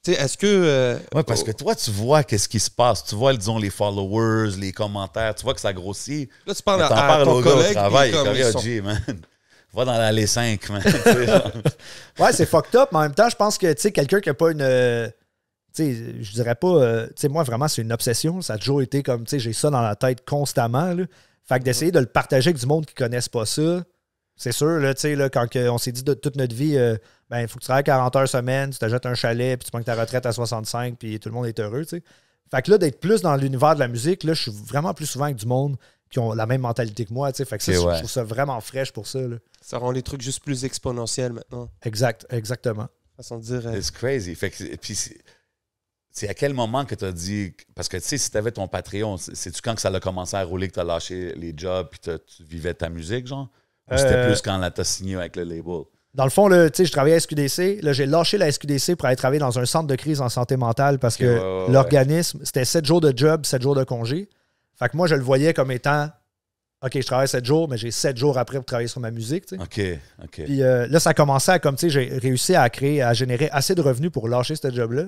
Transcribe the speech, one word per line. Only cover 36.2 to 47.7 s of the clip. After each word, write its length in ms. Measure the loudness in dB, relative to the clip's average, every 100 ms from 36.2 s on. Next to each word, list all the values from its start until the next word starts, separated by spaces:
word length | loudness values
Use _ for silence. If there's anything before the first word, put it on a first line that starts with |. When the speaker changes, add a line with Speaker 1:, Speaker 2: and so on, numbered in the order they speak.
| -2
Speaker 3:
la 120 | -2 0
même 160 | 0
mentalité 440 | 0 -2 -4 -4 -6
que 80 |
moi, 180 | -4 -4
tu 60 | -4
sais. 80 | -8
Fait 120 | -4
que 60 |
ça, 80 | 2
Speaker 2:
Ok, 60 | 2
Speaker 3:
je 40 | 4
Speaker 2:
ouais. 120 | 0
Speaker 3:
trouve 100 | -4
ça 120 | -6 -4
vraiment 340 | -4 -4 -4
fraîche 320 | -8 -8 -8
pour 160 | -8 -10
ça, 120 | -8
là. 180 | -6 -8 _ _
Speaker 1:
Ça 160 | -10 -6
rend 140 | -4
les 100 | -4
trucs 180 | -6 -10
juste 220 | -8 -8
plus 220 | -6 -6 -6
exponentiels 640 | -6 -6 -6 -6 -4 -4
maintenant. 380 | -6 -14 -14 -14 -10
Speaker 3:
Exact, 420 | -8 0 -2 -2 -8
exactement. 580 | -8 -6 -4 -4 -4 -8 _ _ -20
Speaker 1:
Façon 220 | -14 -14
de 60 |
dire, 180 | -8 -6 -6
euh, 100 | -6
Speaker 2:
It's 120 | -8
crazy. 440 | -6 -4 -4 -6 -6
Fait 140 | -8
que, 260 | -8 -14 -12
puis 180 | -10 -8
c'est, 220 | -8 -12 _ _ _ _ _ _ _ _ _
c'est 180 | -12 -10
à 40 |
quel 200 | -4 -4
moment 320 | -2 -2 -2 -4
que 100 | -6
t'as 160 | -6
dit, 420 | -6 -6 -4 -6 -10 _